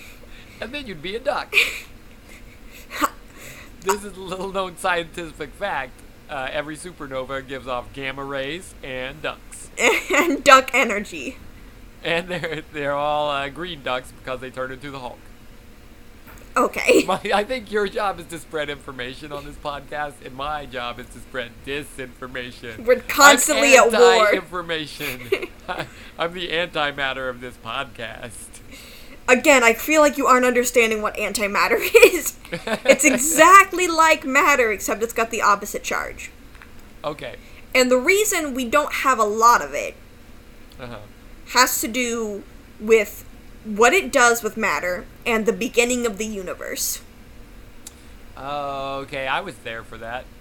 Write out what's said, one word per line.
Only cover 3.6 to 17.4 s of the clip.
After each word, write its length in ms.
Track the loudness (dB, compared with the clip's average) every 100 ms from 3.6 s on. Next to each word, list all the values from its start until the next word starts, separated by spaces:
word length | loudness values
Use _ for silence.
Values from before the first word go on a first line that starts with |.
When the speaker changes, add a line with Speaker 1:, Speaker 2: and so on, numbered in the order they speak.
| -20 -8
Speaker 1:
This 200 | -2 -2
is 120 | -2 -12
a 60 |
little 300 | -10 -8 -6
known 260 | -4 -6 -4
scientific 720 | -2 -2 -4 -10 -12 -10 -12
fact. 400 | -8 -6 -4 -8 -12 -20 -20 -12
Uh, 180 | -8 -6
every 260 | -6 -6 -8
supernova 680 | -14 -14 -10 -8 -6 -8 -8
gives 180 | -10 -6
off 240 | -8 -8
gamma 300 | -8 -8 -8
rays 520 | -8 -6 -6 -8 -12 -16
and 360 | -12 -8 -10 -8
ducks. 480 | -8 -8 -14 -18 -14 -2
Speaker 2:
<laughs> 380 | 0 0 0 0
And 280 | 0 2
duck 260 | 8 8 8 0
energy. 600 | 0 -2 -6 -10 -10 -12 -16 -18 -20 -20 -20 -10
Speaker 1:
And 240 | -4 -2 -2
they're, 340 | -6 -6 -8 -10
they're 200 | -6 -4
all, 380 | -2 0 0 0
uh, 180 | -2 -4
green 320 | -8 -10 -8
ducks 300 | -6 -6 -6
because 280 | -16 -10 -10
they 120 | -10
turn 200 | -10 -10
into 200 | -10 -12
the 80 | -12
Hulk. 180 | -14 -16 -20 -20 -20 -20 -20 -20 -20 -20 -20 -20 -20 -20 -6 0
Speaker 2:
Okay. 500 | 0 0 4 4 4
Speaker 1:
My, 120 | -2 0
I 100 | -2